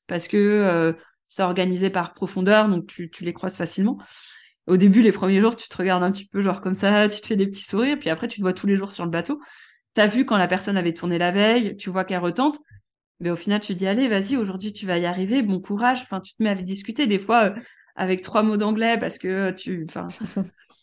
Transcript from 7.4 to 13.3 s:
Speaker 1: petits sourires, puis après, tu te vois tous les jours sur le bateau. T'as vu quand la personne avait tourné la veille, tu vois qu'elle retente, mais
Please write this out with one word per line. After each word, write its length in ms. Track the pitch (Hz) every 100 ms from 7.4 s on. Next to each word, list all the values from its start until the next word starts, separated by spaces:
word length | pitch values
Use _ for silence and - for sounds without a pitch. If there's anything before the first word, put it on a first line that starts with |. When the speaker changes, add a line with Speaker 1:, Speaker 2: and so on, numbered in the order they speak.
| 196
Speaker 1:
petits 180 | 196
sourires, 340 | - 196 262 294
puis 100 | 160
après, 180 | 160 -
tu 80 | 208
te 40 |
vois 120 | 185
tous 120 | 180 202
les 100 | 196
jours 140 | 196
sur 120 | -
le 60 | 170
bateau. 280 | 170 170 294 - - - _ _
T'as 140 | - 208
vu 180 | 226
quand 140 | 269 208
la 80 | 175
personne 300 | 185 208 196
avait 160 | 170
tourné 240 | 165 180 170
la 120 | 175
veille, 460 | 196 214 240 202 -
tu 140 | -
vois 140 | 185
qu'elle 160 | 185 180
retente, 380 | 175 170 294 294 _ - _ _ _ -
mais 80 | 170